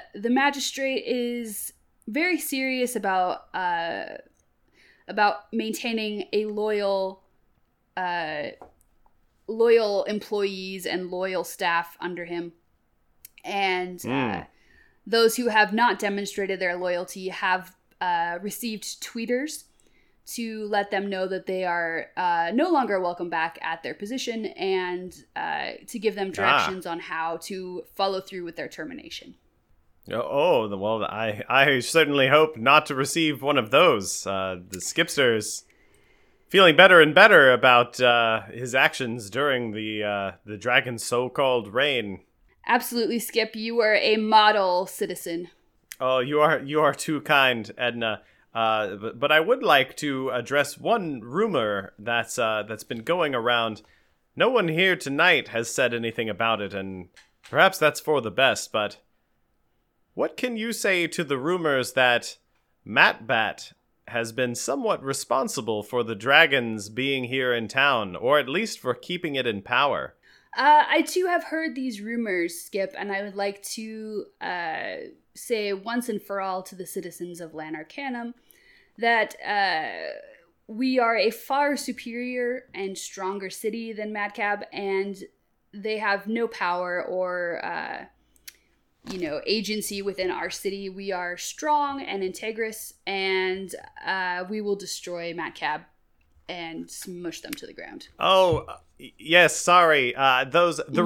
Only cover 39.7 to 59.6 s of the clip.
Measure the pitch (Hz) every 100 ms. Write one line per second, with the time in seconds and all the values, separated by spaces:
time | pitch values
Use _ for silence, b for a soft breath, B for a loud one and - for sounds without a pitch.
39.7 | 104 107 107 104 101 98 92 - 104 117
40.7 | 127 127 113 - 123 127 127 135 123 104
41.7 | 113 147 127 104 92 _ _ _ _ -
42.7 | 240 240 240 214 233 - 220 220 220 220
43.7 | 233 214 208 208 220 214 214 214 214 190
44.7 | 180 190 - 185 175 175 170 175 _ _
45.7 | _ - - 127 131 127 147 151 147 139
46.7 | 151 151 - - 151 - 143 135 120 107
47.7 | - 123 117 113 104 b b b 117 113
48.7 | 110 104 98 110 117 143 156 165 269 208
49.7 | 143 127 - 147 135 131 123 113 143 135
50.7 | - 143 226 170 131 117 156 226 151 110
51.7 | 101 98 - 107 117 - - 113 110 104
52.7 | 107 - 117 110 175 151 127 117 120 113
53.7 | 104 - _ _ _ _ - 208 247 185
54.7 | 160 190 175 143 139 180 151 - 117 117
55.7 | - 123 117 113 110 110 92 113 110 98
56.7 | 98 95 92 90 _ b b - 139 190
57.7 | - 151 - - 147 110 95 131 104 -
58.7 | 113 104 - _ _ _ _ _ _